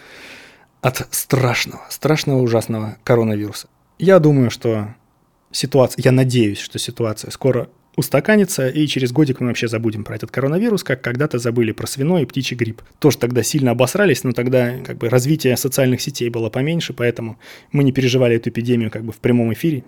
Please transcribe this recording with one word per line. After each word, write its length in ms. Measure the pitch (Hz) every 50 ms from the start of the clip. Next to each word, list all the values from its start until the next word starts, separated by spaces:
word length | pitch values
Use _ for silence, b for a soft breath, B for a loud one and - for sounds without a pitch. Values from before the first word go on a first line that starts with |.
| B B B B B B B B B B B B B B _ _
от 260 | - 131 - - - -
страшного, 720 | - - - - - 123 123 123 117 - - - - - - -
страшного, 540 | - - - 135 156 151 - 151 139 127
ужасного 560 | 127 117 113 113 107 - 113 110 107 107 104 - _
коронавируса. 640 | - 127 117 113 110 107 104 104 104 104 - - - _ _ _ _ _ -
Я 200 | 160 185 190 180
думаю, 320 | 151 151 147 135 127 113
что 440 | - - - 117 110 107 104 107 117 - _ _ _ _ _ _ _ _ _ _
ситуация, 520 | - - - 127 - 139 127 123 - - -
я 80 | 147
надеюсь, 460 | 127 131 131 127 123 123 110 104 98 -
что 200 | - - - -
ситуация 520 | - - 117 - 117 110 107 - - -
скоро 380 | - - - 135 123 120 - - _ _ _ _ _
устаканится, 720 | - 139 - - 139 - - 214 208 196 - - - 135 131
и 180 | 160 151 151
через 240 | 139 - 131 131 123
годик 300 | 123 156 156 135 127 -
мы 80 | 127 123
вообще 180 | 113 - 123
забудем 380 | 117 113 110 117 113 107 104 107
про 100 | - 113
этот 160 | 113 - -
коронавирус, 540 | - 127 135 139 156 180 226 247 208 175 -
как 180 | - 135 -
когда-то 380 | - 123 120 123 147 151 - 123
забыли 320 | 120 123 117 123 117 110
про 160 | 104 - 110 -
свиной 340 | - 135 135 156 185 175
и 40 | 135
птичий 300 | - - 135 131 - 131
грипп. 260 | 120 117 110 110 - - - _ _
Тоже 180 | - 147 113 -
тогда 240 | - 120 123 123
сильно 300 | 107 - - 151 131 123
обосрались, 500 | 113 120 127 123 - - 208 185 131 -
но 80 | - 131
тогда 480 | 113 - 120 127 131 127 123 120 123 131 -
как 140 | - 123 120
бы 100 | - 117
развитие 480 | 123 127 120 139 160 151 - 131 123
социальных 440 | 120 - 135 - - 131 127 127 127
сетей 280 | - 151 - - 123 117
было 200 | 120 117 113 110
поменьше, 440 | - 123 135 151 165 170 - -
поэтому 480 | 135 - 120 120 113 - 117 113 107 B B B B B B B
мы 100 | - 143
не 80 | 143 135
переживали 460 | 127 135 127 127 120 131 123 120 117
эту 140 | 113 117 123
эпидемию 420 | - 120 117 120 123 117 113 107
как 100 | - 104
бы 100 | 113 113
в 40 | 107
прямом 360 | - - 123 123 120 117 113
эфире. 300 | 110 - - 170 156 127 -